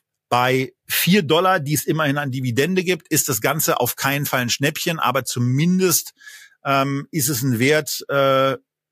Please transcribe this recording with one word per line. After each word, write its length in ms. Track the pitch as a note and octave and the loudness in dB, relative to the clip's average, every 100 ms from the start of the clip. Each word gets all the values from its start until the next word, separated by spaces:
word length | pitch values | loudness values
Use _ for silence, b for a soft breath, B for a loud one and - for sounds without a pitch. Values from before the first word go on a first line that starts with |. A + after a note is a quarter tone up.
| B _ - | B _ -2
Bei 440 | B2 B2+ C3 C3 - - | 0 2 0 -2 -8 -6
vier 340 | - E3+ G#3 | -2 2 2
Dollar, 380 | D3+ D#3+ F#3 F#3 | 4 2 2 2
die 140 | C#3+ | 0
es 120 | D3 - | -2 -2
immerhin 320 | D#3 D3 C#3+ | 0 0 -2
an 140 | C#3 | -4
Dividende 520 | C3 B2+ A#2 D#3+ F#3 | -4 -2 0 0 0
gibt, 240 | F3 F3+ - | -2 -4 -2
ist 200 | D#3 - | -2 -2
das 120 | A2+ | -2
Ganze 380 | C3+ D3+ - - | -2 0 0 0
auf 160 | B2 - | -2 -2
keinen 300 | C#3 C#3+ C#3 | -2 -2 -2
Fall 160 | C3 | -2
ein 80 | A#2+ | -2
Schnäppchen, 500 | - C#3 - F3 E3 | 0 -2 -2 -4 -2
aber 260 | C#3 C3+ - | 0 0 -2
zumindest, 880 | B2 B2 C3 E3+ F#3 F#3 D3+ - - B B B B C#3+ | -2 0 2 2 2 2 0 -4 -16 B B B B -2
ähm, 400 | C#3 C#3 C#3 C#3 | 0 0 -2 -4
ist 180 | E3+ A#2+ | -4 -2
es 140 | B2 | -2
ein 160 | C3+ A2+ | 0 2
Wert, 440 | C3 D3+ D3 - - | 2 2 0 -6 -2
äh, 480 | C#3 C3+ C3+ C3+ C3 _ _ _ | 0 2 2 2 -2 _ _ _